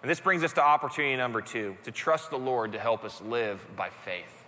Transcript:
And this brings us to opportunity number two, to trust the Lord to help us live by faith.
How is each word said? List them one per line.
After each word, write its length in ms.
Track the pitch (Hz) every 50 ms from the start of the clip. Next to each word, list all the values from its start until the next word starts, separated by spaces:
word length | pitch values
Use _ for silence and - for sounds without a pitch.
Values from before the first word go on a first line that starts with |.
| -
And 80 | 131
this 80 | 170 160
brings 240 | - 190 185 170 160
us 100 | 160 -
to 100 | 170 143
opportunity 520 | 147 147 151 - 131 - - 147 139 135
number 260 | 127 127 123 113 110
two, 340 | 104 - - 120 107 101 95 95 -
to 60 | 131
trust 380 | 110 - - 165 160 156 - -
the 80 | 147
Lord 340 | 131 127 131 127 120 110 107 104
to 60 | 107
help 240 | 98 117 113 107 -
us 160 | 104 - -
live 540 | 98 110 120 120 117 107 101 92 82 - -
by 140 | - 92 90
faith. 480 | - - - 98 92 90 82 - - - -